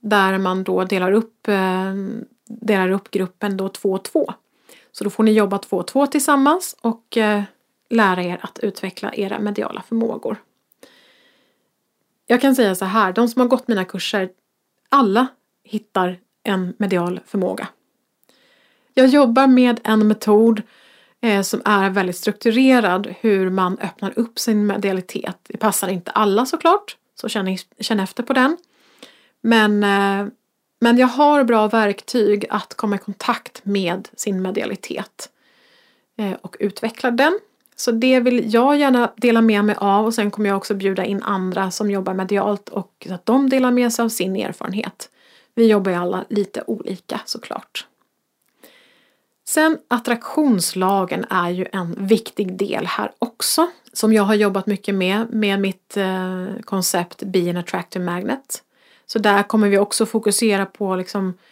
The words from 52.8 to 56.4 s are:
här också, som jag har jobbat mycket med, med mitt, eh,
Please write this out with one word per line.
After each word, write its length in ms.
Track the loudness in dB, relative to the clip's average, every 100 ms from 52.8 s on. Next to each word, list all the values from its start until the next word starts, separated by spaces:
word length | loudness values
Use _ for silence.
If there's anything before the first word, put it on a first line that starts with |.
| -4
här 260 | -6 -6 -6
också, 500 | -8 _ -2 0 0 -2 _
som 200 | -2 2
jag 100 | 4
har 120 | 4
jobbat 320 | 4 2 0 -2
mycket 280 | -4 -2
med, 400 | -2 0 0 -2
med 260 | -2 0 0
mitt, 360 | -2 -4 _ -4
eh, 480 | -2 -2 -4 -6